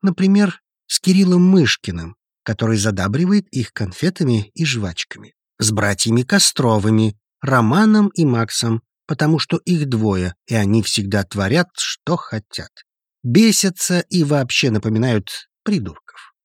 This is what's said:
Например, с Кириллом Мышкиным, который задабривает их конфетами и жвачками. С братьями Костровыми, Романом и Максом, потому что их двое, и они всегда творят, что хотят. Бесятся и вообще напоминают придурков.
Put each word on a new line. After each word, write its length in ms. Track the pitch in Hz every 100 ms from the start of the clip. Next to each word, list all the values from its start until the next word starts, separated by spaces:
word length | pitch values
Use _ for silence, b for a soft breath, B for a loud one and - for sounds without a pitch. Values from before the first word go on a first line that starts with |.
Например, 600 | 196 170 190 202 202 - _ _ _
с 120 | -
Кириллом 480 | - 185 190 180 180
Мышкиным, 680 | 190 143 - - 85 82 - _ _
который 340 | - 110 113 110
задабривает 720 | 104 98 95 120 180 202 190
их 220 | 135 113
конфетами 800 | - 101 92 165 185 147 113 104
и 120 | - 160
жвачками. 720 | 123 101 82 - - - _ _ _
С 120 | 104
братьями 520 | 104 101 98 - 117
Костровыми, 960 | 127 - - - 127 110 104 110 110 104 _ _
Романом 680 | 135 131 107 156 220 214 202
и 160 | - 156
Максом, 560 | 117 113 - 117 113 _ _ -
потому 320 | 147 151 160
что 180 | - 165
их 300 | - 175 143
двое, 480 | 117 107 95 90 - _
и 80 | 117
они 260 | 101 113
всегда 420 | 104 - 98 101
творят, 460 | 95 101 98 143 175 -
что 420 | - - - 170
хотят. 540 | - 110 - - - _ _ _ _ _
Бесятся 760 | 123 131 220 202 196 180 - 180
и 240 | - 185
вообще 480 | 143 147 131 - 139
напоминают 800 | 107 110 110 127 110 104 - - _
придурков. 680 | - 202 95 78 _ - - _